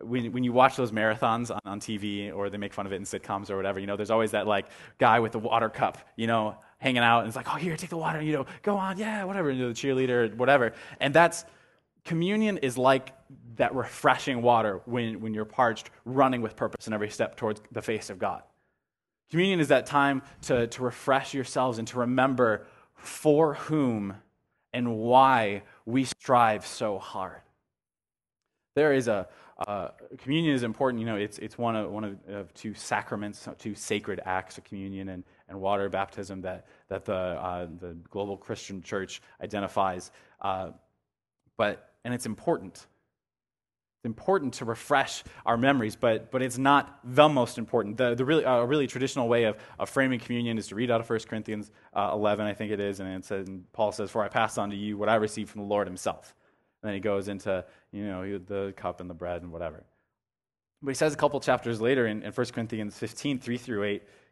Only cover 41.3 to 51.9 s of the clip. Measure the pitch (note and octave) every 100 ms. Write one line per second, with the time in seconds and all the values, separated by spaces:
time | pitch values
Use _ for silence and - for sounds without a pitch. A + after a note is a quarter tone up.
41.3 | _ _ - G#2 F#2 - _ A#2 B2 -
42.3 | G#2+ - D#3+ F#2+ - - _ _ _ _
43.3 | _ _ _ _ _ _ _ - A2 -
44.3 | F#3+ C3+ - A#2 A2+ - C#3 C3+ - -
45.3 | - - A#2 C3 C#3 A2 - A#2+ A2 -
46.3 | C3 B2+ A#2 C3+ C#3+ - - B2 B2+ D3+
47.3 | C#3+ A#2 - A2 A#2+ G#2 A2+ B2+ A#2+ C3
48.3 | D#3 B2+ B2 A#2+ D3+ C3 B2+ C3 - A#2
49.3 | A#2+ A2+ G#2 - - - - C3 B2 -
50.3 | A#2+ A#2+ A2+ G2+ G2 B2 A2+ A2+ A2+ -
51.3 | A2 G#2+ G#2+ G2+ _ _